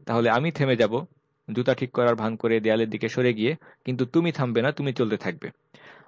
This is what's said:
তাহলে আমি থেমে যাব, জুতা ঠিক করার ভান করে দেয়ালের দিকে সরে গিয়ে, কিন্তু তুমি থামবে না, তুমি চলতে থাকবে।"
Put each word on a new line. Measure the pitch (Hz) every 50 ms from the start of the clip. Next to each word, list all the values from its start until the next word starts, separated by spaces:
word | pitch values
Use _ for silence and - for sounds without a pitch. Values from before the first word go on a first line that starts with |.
| -
তাহলে | - 117 117 117 117
আমি | 113 123 147 170
থেমে | 156 - 143 135 127
যাব, | 113 117 101 110 127 175 - _ _ _ _ _ _ _ - 110
জুতা | 120 123 135 127
ঠিক | - 135 123
করার | - 127 123 120 117
ভান | 110 110 113 113
করে | 110 - 113 113 113
দেয়ালের | 107 110 110 110 113 110
দিকে | 107 104 - 110
সরে | - 131 127 123 117
গিয়ে, | 107 110 113 - - - - - _ -
কিন্তু | 127 127 120 127
তুমি | 120 - 165 170 170
থামবে | - - 135 123 113 117
না, | 117 143
তুমি | 147 - 143 139 127
চলতে | - 123 107 107 98
থাকবে।" | - 95 85 73 - - - _ _ _ _ - - - - - -